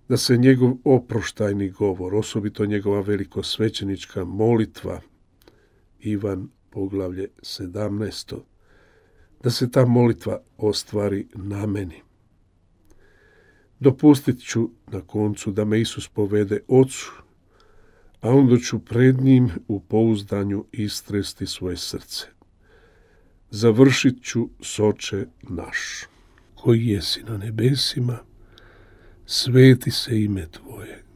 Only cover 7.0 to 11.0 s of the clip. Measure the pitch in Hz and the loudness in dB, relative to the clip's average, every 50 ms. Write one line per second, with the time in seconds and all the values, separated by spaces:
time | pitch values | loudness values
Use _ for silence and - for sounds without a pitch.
7 | 92 90 92 95 98 - _ _ - - - - 98 90 90 104 107 98 101 104 | -6 -6 -8 -8 -10 -12 _ _ -16 -16 -12 -12 -12 -10 -8 -6 -6 -4 -4 -6
8 | 107 - - - - - 131 - - _ _ _ _ _ _ _ _ _ _ _ | -6 -8 -8 -12 -14 -14 -14 -16 -16 _ _ _ _ _ _ _ _ _ _ _
9 | _ _ _ _ _ _ _ _ - 120 - - 131 120 - 135 123 120 120 123 | _ _ _ _ _ _ _ _ -4 -4 -2 -2 -4 0 2 2 2 4 4 4
10 | 120 117 110 - - 101 101 - - _ _ - 107 107 101 - - - 104 104 | 2 2 0 -2 -6 -8 -8 -8 -12 _ _ -4 -4 -2 -2 -4 -8 -6 -6 -4